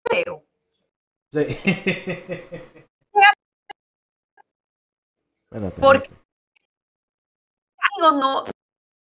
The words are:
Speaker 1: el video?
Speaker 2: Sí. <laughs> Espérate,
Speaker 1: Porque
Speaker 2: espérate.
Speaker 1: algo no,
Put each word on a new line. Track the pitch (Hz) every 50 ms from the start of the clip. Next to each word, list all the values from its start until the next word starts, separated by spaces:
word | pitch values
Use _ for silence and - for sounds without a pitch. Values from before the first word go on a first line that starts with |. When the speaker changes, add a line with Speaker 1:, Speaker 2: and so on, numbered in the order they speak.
| - -
Speaker 1:
el | - 175 165
video? | - - - - _ _ _ _ _ _ _ _ _ _ _ _ _ _ _ _ _
Speaker 2:
Sí. | - 151 147 - - - - 196
<laughs> | 185 - - 190 170 - - 190 170 - - - 175 170 - - 175 - - - _ 151 - _ _ _ _ _ - 415 392 415 403 - _ _ _ _ _ - - - _ _ _ _ _ _ _ _ _ _ _ _ _ _ _ _ _ _ _ _ _ _ _ _ _ _ _ _ _ _ _
Espérate, | _ _ _ 113 110 101 90 85 -
Speaker 1:
Porque | - 269 - - -
Speaker 2:
espérate. | - - - _ _ _ _ _ _ _ _ _ _ _ _ _ _ _ _ _ _ _ _ _ _ _ _ _ _ _ _ _ _ _ - - - - 370
Speaker 1:
algo | 339 311 294 285
no, | 277 277 269 - - 202 - _ _ _ _ _ _ _ _ _